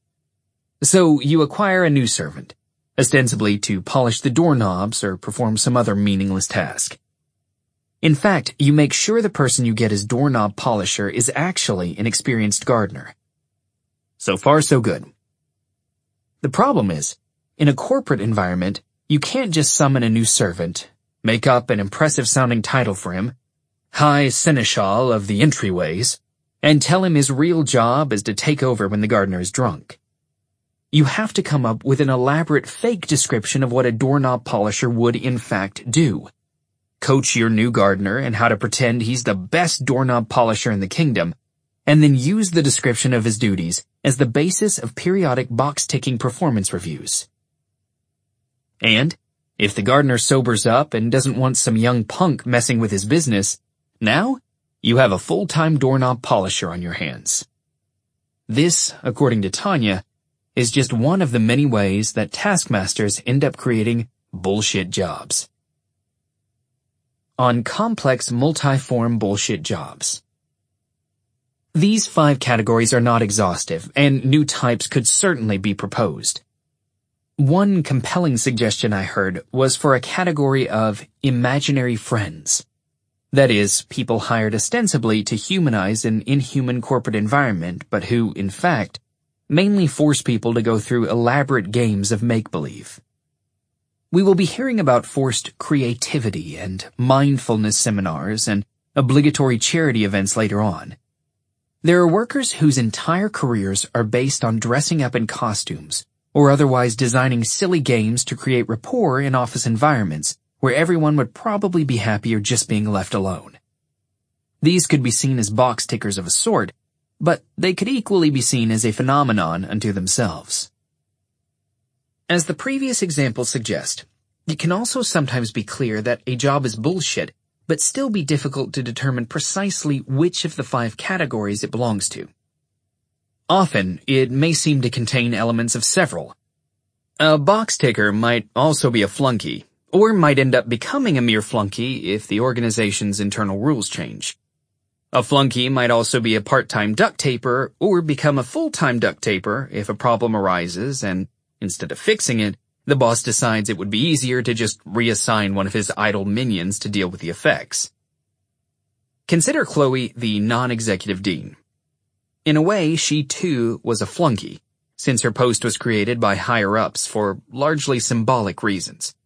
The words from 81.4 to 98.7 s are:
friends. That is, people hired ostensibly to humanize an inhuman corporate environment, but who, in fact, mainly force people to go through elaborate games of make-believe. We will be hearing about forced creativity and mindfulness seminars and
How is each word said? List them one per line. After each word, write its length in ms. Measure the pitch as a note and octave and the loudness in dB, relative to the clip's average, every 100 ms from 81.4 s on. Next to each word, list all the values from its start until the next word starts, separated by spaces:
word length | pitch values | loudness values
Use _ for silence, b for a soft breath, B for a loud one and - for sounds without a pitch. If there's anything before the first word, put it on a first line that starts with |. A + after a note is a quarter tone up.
| B2 C#3 D3 C#3 B2 A2+ | 2 0 0 0 0 -2
friends. 680 | - A#2 G2 D#2+ D2 - - _ _ _ _ _ _ | -2 -2 -2 -6 -4 -4 -6 _ _ _ _ _ _
That 200 | C3+ C3+ | 4 6
is, 320 | G#2 G2+ - | 4 2 -2
people 360 | - - A#2 A2+ | -4 -6 -2 -2
hired 360 | - A2+ G#2+ G#2+ | 0 0 0 -2
ostensibly 680 | - A#3+ A3 C#3+ A2+ G#2+ | -2 0 0 0 2 0
to 120 | G2+ G#2+ | 0 -4
humanize 680 | - F#3+ D3+ A2 F#2+ A2 | -2 0 2 2 0 0
an 200 | A#2 A2 - | 0 -2 0
inhuman 560 | C#3 C3+ C#3 B2+ B2 | 0 0 -2 -2 -4
corporate 340 | - B2+ B2 G#2+ | -2 -2 0 -2
environment, 720 | G#2+ C#3+ C3+ F#2+ F2 F2 - | 0 2 2 -2 -4 -8 -6
but 160 | G#2 G2 | -6 0
who, 280 | A#2 A2 - | 0 0 -2
in 140 | G2 | -6
fact, 500 | - F3+ C3 F#2+ - _ _ _ _ - | -2 0 0 -4 -10 _ _ _ _ -2
mainly 400 | D#3 G3+ G3+ D#3+ | 2 2 2 0
force 340 | - D3+ C3+ | 2 2 2
people 340 | - A2+ A#2 A#2 | 0 -2 0 0
to 60 | |
go 180 | A2+ A2 | 0 -2
through 300 | - B2 A2 | 0 -2 0
elaborate 600 | A#2+ A#2 C#3 C#3 C3 F#2 | 0 2 2 0 -2 0
games 400 | A#2 A#2 G2+ G2 | 0 0 0 -2
of 100 | A2+ | -2
make-believe. 800 | A#2 A2+ A2 E2 C#2+ - - - _ _ _ _ _ _ _ _ _ _ _ | 0 -2 -2 -6 -8 -12 -18 -20 _ _ _ _ _ _ _ _ _ _ _
We 120 | F3 | 2
will 120 | G3 F#3 | 4 4
be 100 | F#3 | 2
hearing 340 | - C4 A3+ | -2 -2 0
about 260 | D3 B2 - | 4 2 2
forced 500 | - C3+ A2+ - - | -2 -2 -2 -6 -12
creativity 960 | - D3 A#2+ A#2+ - D3 A2 F#2 E2 - | -2 0 0 -4 -4 -2 -2 -4 -8 -10
and 260 | G2+ F#2 - - | -10 -10 -10 -2
mindfulness 800 | B2+ C3 C#3+ C3+ - A2 G#2+ - | 2 4 4 2 0 0 0 0
seminars 720 | A#2+ G2+ F#2 D#2+ F2+ A2 - | 0 0 -2 -4 -4 -4 -2
and 180 | G2+ - | -2 -4